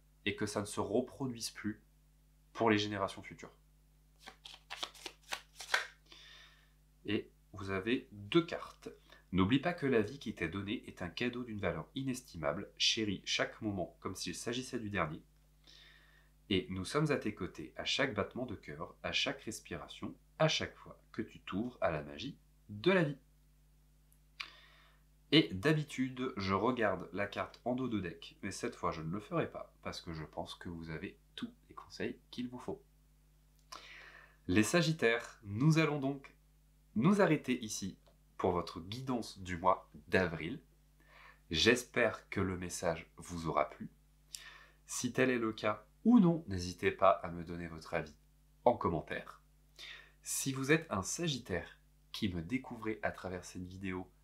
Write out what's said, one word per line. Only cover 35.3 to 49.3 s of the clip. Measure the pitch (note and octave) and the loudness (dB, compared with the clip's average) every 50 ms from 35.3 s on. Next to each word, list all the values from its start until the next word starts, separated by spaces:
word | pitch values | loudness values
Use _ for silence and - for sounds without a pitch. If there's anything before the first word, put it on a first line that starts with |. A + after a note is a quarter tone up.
| - - - | -14 -16 -10
nous | G2+ G2 G#2+ C#3 D#3+ D3+ D#3+ | -6 -2 4 6 6 6 6
allons | D#3+ D3+ D3 C#3+ | 6 4 2 0
donc | C3+ C3+ C#3+ C#3 - - - _ _ _ _ _ _ _ _ _ _ _ - | 0 -2 -2 -4 -8 -16 -20 _ _ _ _ _ _ _ _ _ _ _ 0
nous | - C#3+ F3 G#3 G3 | 4 6 6 8 8
arrêter | F#3+ E3 D#3 C#3+ - - B2 B2 A2+ | 6 6 6 4 2 0 -2 -2 -2
ici | G#2 - - G2 F#2 - - _ - - _ _ _ _ - | -4 -6 -6 -6 -6 -8 -10 _ -20 -20 _ _ _ _ 0
pour | - F#2+ F2 | 2 2 2
votre | F2 E2+ - - F2 | 2 0 -4 -6 -10
guidance | E2 F#2 A2 B2+ C3 C3 B2+ A#2 G#2+ - - G2 | -10 -8 -8 -8 -4 -4 -4 -4 -4 -6 -10 -12
du | F#2+ F2+ F2+ | -8 -8 -6
mois | E2 F2 F#2 F#2+ - - - - D2+ - | 0 4 4 4 4 0 -8 -20 -20 -4
d'avril. | - - F#2+ F#2 E2 D#2+ D2+ D2+ E2+ C3 - - - _ _ _ _ _ _ _ - - - - - - - _ - | 2 2 4 4 2 0 -2 -6 -6 -6 -8 -10 -16 _ _ _ _ _ _ _ -20 -20 -20 -20 -20 -20 -20 _ -2
J'espère | E2+ - - A2 A#2+ B2 - - - B2 A#2 A2 G#2+ - - _ | 0 4 6 8 6 6 4 -2 0 2 2 2 2 -2 -8 _
que | - G#2 | -2 0
le | F#2+ F#2+ F#2 | 0 0 0
message | F2+ F#2 F2 - - - F2 D#2+ E2 E2 - _ | -2 -4 -6 -6 -2 0 0 0 0 -4 -12 _
vous | - D#2+ - F2 E2+ E2 D#2+ | -18 -14 -10 -8 -4 -4 0
aura | D2 C#2+ C#2 - | 2 2 2 0
plu. | - - - - - - _ _ _ _ _ _ - - - - - - - - _ _ _ | -2 -10 -12 -12 -14 -16 _ _ _ _ _ _ -14 -14 -14 -14 -20 -20 -20 -20 _ _ _
Si | - - - - A#2+ A2+ | -8 -6 -4 -2 0 2
tel | - C3 B2+ | 4 4 4
est | B2 A#2+ | 4 2
le | A#2 A2 A2 | 2 0 -2
cas | - - G#2+ G#2+ - - - _ _ - | 0 0 0 0 0 -4 -18 _ _ 6
ou | A3 B3 A#3 | 8 10 10
non, | F3+ E3+ E3+ D#3+ E3 | 10 8 6 4 0
n'hésitez | F#2+ F#2+ F2+ F2 F2+ F2+ - G2+ F#2+ F#2 | -4 -4 -2 -2 -4 -4 0 2 2 4
pas | - F#2+ F#2+ | 6 6 6
à | - - - F2 | 6 6 2 -6
me | E2+ E2+ E2+ | -6 -6 -6
donner | E2 F2 E2+ F2 | -6 -6 -8 -8
votre | E2 E2 D#2+ - - E2+ | -8 -10 -12 -8 -4 -2
avis | D#2+ D2 D2+ - - _ _ _ _ _ _ _ _ - | -2 -2 -4 -8 -18 _ _ _ _ _ _ _ _ 4
en | A#2+ A#2 | 4 4
commentaire. | - - G2 E2+ D#2 - - - - - - | 4 4 0 0 0 -2 -4 -8 -8 -8 -10